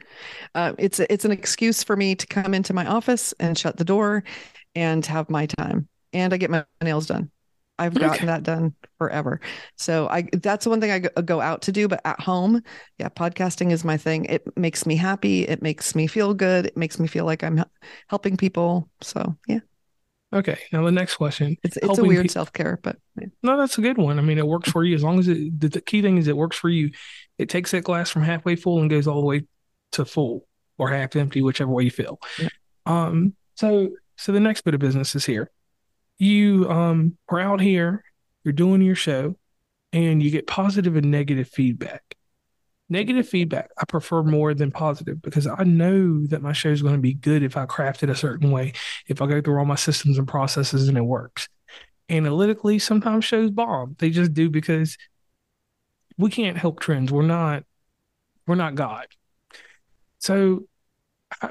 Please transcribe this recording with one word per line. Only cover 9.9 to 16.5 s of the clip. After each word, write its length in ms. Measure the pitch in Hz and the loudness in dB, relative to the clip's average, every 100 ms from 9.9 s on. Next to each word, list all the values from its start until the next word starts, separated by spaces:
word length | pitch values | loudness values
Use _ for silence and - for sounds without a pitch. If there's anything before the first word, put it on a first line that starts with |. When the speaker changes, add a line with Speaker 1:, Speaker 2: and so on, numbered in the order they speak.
| 165 151 | -2 0
Speaker 1:
I, 200 | 175 175 | -2 -2
that's 340 | 185 202 208 233 | -2 0 -2 0
the 40 | |
one 100 | 226 | 0
thing 120 | 214 | 0
I 80 | 190 | 0
go, 220 | 180 - | -2 -2
go 180 | 170 160 | -2 0
out 220 | 135 165 | -2 -2
to 80 | - | -2
do, 160 | 196 208 | 0 0
but 140 | 180 - | 0 -4
at 140 | - | -4
home, 420 | - 185 190 233 - - - - | -2 0 2 2 0 -14 -18 -10
yeah, 100 | 165 | -8
podcasting 640 | - 170 170 185 - 180 | -4 -4 -2 -4 0 0
is 120 | 165 | 2
my 140 | 165 156 | 0 -2
thing. 280 | 160 160 - | 0 -2 -2
It 200 | - - - | -4 -4 -4
makes 300 | 170 - 165 | -2 -2 0
me 100 | 160 | 0
happy. 520 | 185 196 202 185 - | 0 0 0 0 0
It 160 | 160 | -2
makes 320 | 156 147 - 160 | -4 -4 -4 -2
me 100 | 156 | 0
feel 300 | 220 202 196 | 0 0 2
good. 320 | 185 | 2